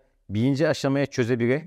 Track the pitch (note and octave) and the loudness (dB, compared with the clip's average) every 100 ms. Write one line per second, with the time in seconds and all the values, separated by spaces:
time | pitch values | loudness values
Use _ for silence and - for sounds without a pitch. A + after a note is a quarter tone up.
0 | _ _ - G2+ B2+ C#3 D#3 C3+ C#3 C#3 | _ _ -6 0 0 2 0 0 0 0
1 | C3+ - A#2 B2 A#2+ C#3+ | -2 -2 0 0 0 0